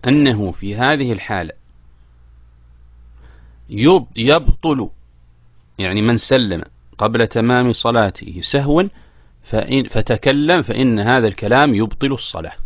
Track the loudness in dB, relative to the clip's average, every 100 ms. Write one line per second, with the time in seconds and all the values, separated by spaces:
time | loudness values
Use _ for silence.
0 | 2 2 2 0 -4 -6 -8 -2 -2 0
1 | -2 -4 -6 -6 -8 -14 _ -20 -20 -20
2 | -20 -20 -20 -20 -20 -20 -20 -20 -20 -20
3 | -20 -20 -20 -20 -20 -20 -12 2 4 4
4 | 2 -2 2 4 4 2 0 -2 -4 -10
5 | -20 -20 -20 _ -20 -20 _ -6 -2 0
6 | 2 0 2 2 2 -4 -8 -18 -20 -4
7 | -2 0 0 0 2 2 2 0 0 2
8 | 0 -2 -14 -10 -4 -2 2 2 0 -6
9 | -20 -20 -20 _ -6 -4 0 -2 0 -2
10 | 0 0 0 0 2 0 0 0 0 2
11 | 2 2 0 -2 0 2 4 2 -2 -2
12 | -4 -4 -8 -12 -12 -8